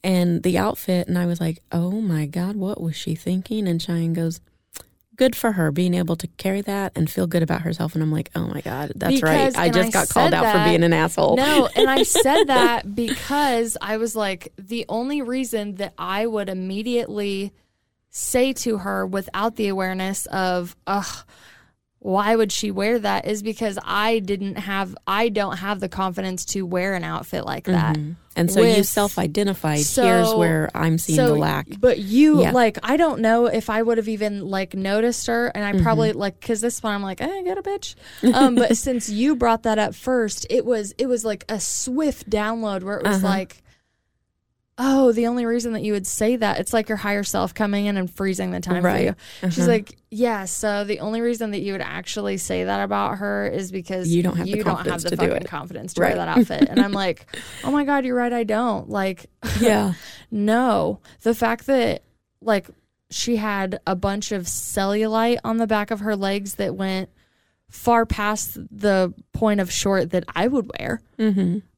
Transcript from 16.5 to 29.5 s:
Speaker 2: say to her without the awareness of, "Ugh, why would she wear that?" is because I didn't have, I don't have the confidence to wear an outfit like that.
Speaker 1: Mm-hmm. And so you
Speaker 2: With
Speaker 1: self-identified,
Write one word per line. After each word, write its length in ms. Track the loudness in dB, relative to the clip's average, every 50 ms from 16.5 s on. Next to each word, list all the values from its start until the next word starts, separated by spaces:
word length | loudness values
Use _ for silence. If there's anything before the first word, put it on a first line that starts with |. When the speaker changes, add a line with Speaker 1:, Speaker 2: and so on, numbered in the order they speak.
| -6 -6 -6 -4 -6 -4 -4 -2 -2 -2 -2 -2 -6 -4 -4 -4 -4 -4 -6 -8 _ _ _ _ _ _ _ _ _ _ _ _
Speaker 2:
say 420 | _ -10 -8 0 2 2 2 2
to 260 | 0 -2 -2 -2 -2 -2
her 260 | -4 -4 -4 -2 -2
without 500 | -2 -4 -4 -6 -4 -6 -2 -2 -2 -2
the 100 | -2 -2 -2
awareness 580 | -2 -2 -2 -4 -2 -4 -4 -4 -4 -6 -8
of, 500 | -6 -4 -2 0 0 0 -2 -4 -6 -12 _ _
"Ugh, 380 | -2 -2 -2 -2 -4 -10 -14 -16 _ -20 -20 -20 -20 -20 -20 _ _ _ _ _ _ _ _
why 380 | -4 0 0 2 2 2 2
would 160 | 2 2 0
she 180 | -2 -4 -4 -4
wear 280 | -4 -2 0 0 0 0
that?" 260 | 0 0 -2 -2 -2
is 160 | -4 -6 -4
because 340 | -4 -6 -6 -4 -4 -4 -4 -6 -6
I 360 | -4 -2 0 2 2 0 0
didn't 360 | 0 -2 -4 -4 -4 -6 -6
have, 380 | -8 -6 -4 -4 -4 -4 -6 -8 -12 _
I 240 | -4 0 0 0 0
don't 260 | 0 -2 -2 -2 -4
have 240 | -6 -4 -6 -4 -4
the 80 | -6 -8
confidence 560 | -4 -4 -4 -2 -2 -4 -6 -6 -6 -6 -6
to 160 | -6 -6 -6
wear 320 | -4 -2 -2 -2 -2 -2 -2
an 80 | -4
outfit 420 | -4 -6 -6 -8 -8 -6 -8 -6 -6
like 200 | -6 -8 -6 -2
that. 320 | 0 2 2 2 2 0
Speaker 1:
Mm-hmm. 160 | -2 -4 -6 -10 -14 _ _ -2 0
And 120 | 0 2
so 80 | 6 6
you 160 | 6 8 8
Speaker 2:
With 100 | 6 4
Speaker 1:
self-identified, 920 | 2 2 0 0 0 0 -2 -2 0 0 0 0 0